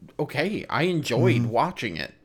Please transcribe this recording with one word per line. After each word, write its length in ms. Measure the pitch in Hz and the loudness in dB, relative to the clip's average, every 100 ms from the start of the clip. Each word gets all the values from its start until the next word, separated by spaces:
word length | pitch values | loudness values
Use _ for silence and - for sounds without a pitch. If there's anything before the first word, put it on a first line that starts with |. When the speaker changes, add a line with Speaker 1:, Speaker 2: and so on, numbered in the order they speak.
| - - | -14 -8
Speaker 1:
okay. 460 | 147 135 175 196 - | -4 -2 -2 -4 -4
I 140 | 123 | -2
enjoyed 540 | 180 170 123 117 120 120 | 0 0 0 2 4 4
Speaker 2:
Mm-hmm. 60 | 117 | 2
Speaker 1:
watching 460 | 113 160 180 117 82 | 2 0 -2 -6 -6
it. 180 | 67 - | -8 -10